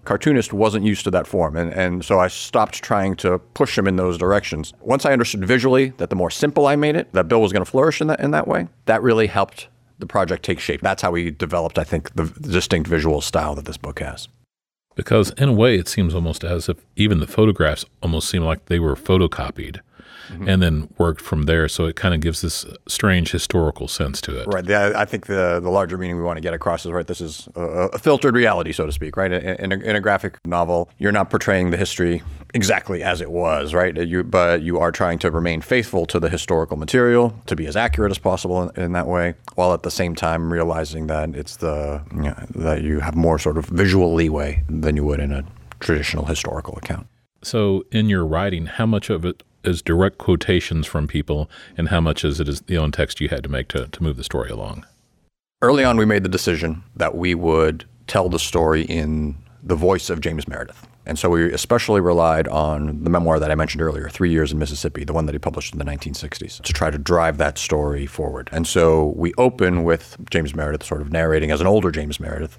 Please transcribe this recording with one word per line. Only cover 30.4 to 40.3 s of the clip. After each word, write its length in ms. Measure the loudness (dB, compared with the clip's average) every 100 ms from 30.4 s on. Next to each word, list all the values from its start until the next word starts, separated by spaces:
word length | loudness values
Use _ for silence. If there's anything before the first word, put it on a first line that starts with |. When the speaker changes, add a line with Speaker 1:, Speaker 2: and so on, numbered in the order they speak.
Speaker 1:
novel, 440 | -4 0 2 0 -2 -2
you're 120 | 0
not 200 | 2 2
portraying 400 | 0 2 2 2
the 60 | 0
history 460 | -2 0 0 0 -4 -16 -6
exactly 480 | -2 0 0 -2 -4
as 180 | -2 -4
it 120 | -4
was, 420 | -2 0 0 0
right? 220 | 0 2 0
You, 260 | -2 -2
but 400 | 0 2 4 2
you 160 | 0 0
are 140 | 0
trying 260 | 0 -2 0
to 120 | 0
remain 300 | 0 0 -2
faithful 440 | 0 0 0 -2 0
to 140 | 0
the 80 | 0
historical 480 | -2 0 0 0 -4
material, 580 | 0 2 4 4 2 0 -8
to 100 | -6
be 100 | -4
as 100 | 0
accurate 360 | 0 2 0
as 60 | 0
possible 520 | 0 -2 0 -2 -2
in, 140 | -4
in 80 | -4
that 160 | -2 -2
way, 260 | 0 0 -4 -8 0
while 180 | 2
at 80 | 2
the 80 | -2
same 240 | -4 -4
time 380 | -2 -2